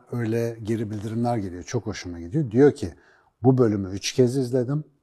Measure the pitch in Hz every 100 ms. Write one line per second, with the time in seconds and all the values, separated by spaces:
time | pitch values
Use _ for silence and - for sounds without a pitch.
0 | _ 123 113 113 117 113 107 110 110 107
1 | 107 113 120 117 98 90 - 120 104 95
2 | 92 85 82 127 135 113 143 - 92 -
3 | _ _ _ _ 127 131 117 104 95 95
4 | - - 123 135 123 131 120 147 - _